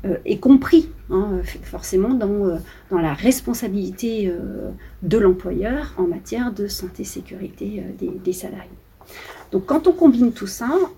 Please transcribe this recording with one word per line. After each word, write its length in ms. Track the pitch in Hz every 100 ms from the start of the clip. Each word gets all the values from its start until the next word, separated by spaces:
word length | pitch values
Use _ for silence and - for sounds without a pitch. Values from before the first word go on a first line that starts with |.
euh, 120 | 196 170
est 140 | - -
compris, 520 | 262 269 - 330 320 - -
hein, 300 | 185 208 185
f-, 160 | 175 -
forcément 500 | - 175 - 185 208
dans, 320 | 262 202 202 196
euh, 120 | 165 - - -
dans 120 | 180
la 140 | 160
responsabilité, 1120 | 147 220 262 - 240 226 196 185 190 233 220 190
euh, 420 | 175 - - 104 - - -
de 160 | 175 220
l'employeur 760 | 196 185 180 175 208 277 294 -
en 60 |
matière 480 | 180 170 - 226 247
de 160 | 202 202
santé 340 | 185 180 -
et 20 |
sécurité, 800 | 196 190 185 190 196 - 202 208
euh, 80 | 185 196
des, 180 | 175 185
des 160 | -
salariés. 380 | 185 185 196 - - _ _ - - - - -
Donc 160 | 196 -
quand 220 | 294 370
on 40 |
combine 380 | 339 330 240 240
tout 160 | - 202
ça 240 | - 240 339 359